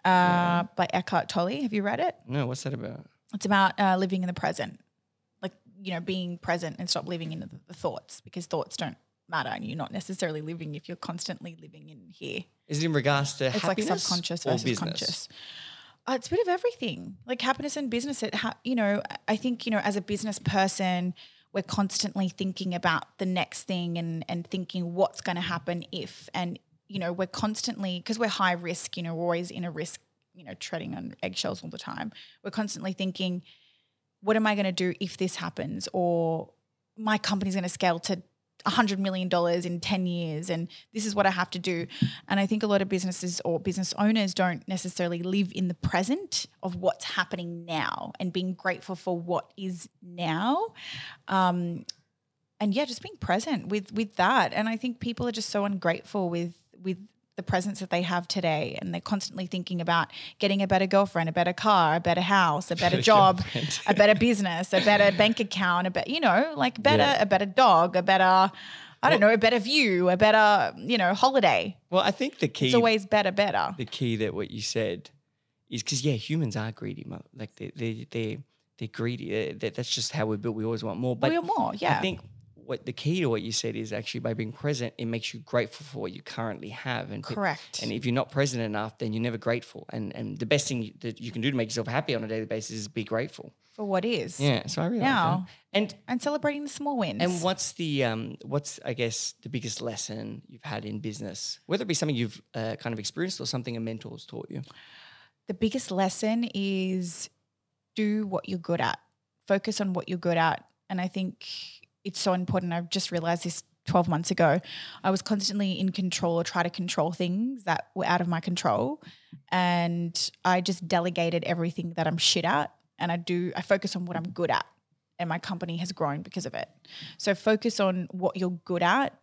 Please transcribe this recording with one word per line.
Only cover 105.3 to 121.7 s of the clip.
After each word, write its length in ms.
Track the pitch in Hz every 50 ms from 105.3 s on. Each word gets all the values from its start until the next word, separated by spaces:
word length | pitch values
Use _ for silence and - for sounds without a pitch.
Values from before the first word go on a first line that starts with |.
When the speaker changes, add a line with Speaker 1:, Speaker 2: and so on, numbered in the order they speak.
| _ _ _
Speaker 1:
The 60 | - 190
biggest 380 | - 220 220 - 262 - -
lesson 540 | 190 190 196 185 - - - 214 226 233 240 226 -
is 720 | 196 196 196 196 190 185 185 185 185 180 175 165 - - - _ _ _ _ _ _ _ _ _ _ _ _ _
do 300 | - 214 208 208 214 214
what 240 | 196 190 - - -
you're 80 | 196
good 240 | 175 165 - 175 165
at. 160 | 120 - - - _ _ _ _ _ _ _ _ _
Focus 320 | - 196 196 - 220 208 -
on 140 | 202 190 180
what 160 | 180 - -
you're 80 | 185
good 200 | 175 - 175 170
at. 280 | 165 160 165 - - - _ _ _ _ _
And 100 | 202 185
I 80 | 180
think 380 | 185 - 190 190 180 - _ - - - - - - - - _ _ _ _ _
it's 160 | 196 180 -
so 140 | - 196 185
important. 380 | 180 180 - - 185 185 175
I've 200 | 165 170 175 165
just 180 | - 196 - -
realized 320 | 175 170 165 170 175 170 -
this 200 | 175 - - _ _ _ _ _
twelve 220 | - - 180 170
months 220 | 180 165 151 170 -
ago. 320 | 202 - 175 151 143 - - - - - - - - - -
I 60 | 190
was 140 | 190 185 -
constantly 560 | - 220 202 196 - 196 208 202 190 185 -
in 120 | 190 190
control 480 | 180 - 185 180 - - - 170 170 170
or 40 | 170
try 180 | - - 175
to 80 | 170 175
control 420 | - - 175 180 - - 151 165
things 520 | 170 - 180 175 180 202 233 254 269 240 196
that 240 | 185 160 - - _ _
were 100 | 185 180
out 160 | - 175 180
of 60 | 180
my 120 | 175 170 165
control. 600 | - - 180 - - 127 107 95 113 131 302 - - - - _ _ _ - 143 _ _
And 800 | 180 185 180 175 175 175 170 170 170 170 170 170 170 - - - _ _ _
I 180 | 185 180 185
just 260 | 175 196 185 - 180
delegated 560 | 160 196 170 170 180 170 180 170 165 170 170 -
everything 480 | - 175 170 165 170